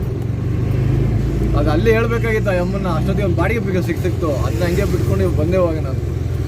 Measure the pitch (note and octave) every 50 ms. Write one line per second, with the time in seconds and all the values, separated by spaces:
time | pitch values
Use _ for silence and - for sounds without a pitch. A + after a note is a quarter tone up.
0 | - - - - - - - - - - - - - - - - - - - -
1 | - - - - - - - - - - - - - - - - - A3+ A3 A3+
2 | A#3 A3+ A#3 A3+ - - G#3+ A3 F#3 G3+ F#3 F3+ F3+ F3+ F#3 F#3+ F#3+ F#3 E3 D#3+
3 | G3 G3 F#3+ F#3+ G3+ F#3+ E3+ - F3+ - - A#3 G3 G3 F#3+ F#3 E3+ E3+ E3 -
4 | - F3+ - - F3 D#3 C#3+ - - - - - F3 E3+ F3 - - - F3+ E3+
5 | - - G3 F#3+ F#3+ F3+ - D3 D3+ D#3+ F3+ F#3 F3+ E3 D#3+ D#3 - - - -
6 | - - - - - - - - -